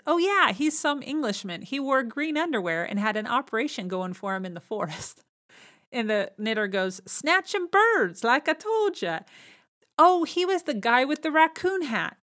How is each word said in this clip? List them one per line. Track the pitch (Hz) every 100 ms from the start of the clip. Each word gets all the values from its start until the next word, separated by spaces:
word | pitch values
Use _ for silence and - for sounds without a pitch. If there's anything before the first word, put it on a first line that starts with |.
| -
"Oh, | 339
yeah, | 370 403 349
he's | 196 302 302
some | 302 285
Englishman. | - 302 247 196 196 170
He | - 269
wore | 269 269
green | 240 277 311 294
underwear | 339 247 180 165 -
and | 202
had | 214 214
an | 214
operation | 240 269 220 294 - 180
going | 185 185
for | 180 196
him | 190 185
in |
the | 170
forest." | - 220 156 160 - - _
<laughs> | _ _ - - _ _
And | 247 214
the | 208 190 -
knitter | 214 214 202
goes, | 190 185 185 -
"Snatching | - 294 359 370 403 349
birds, | 392 453 427 190 170
like | 226 262 302
I |
told | 320 427 440 415 359
ya." | 175 160 - - - - _ _ _ -
"Oh, | 339 359
he | 320 -
was | 359 370
the | 320
guy | 226 233 240 269
with | 302
the | 320
raccoon | 311 320 320 359 381
hat. | 302 214 160 - _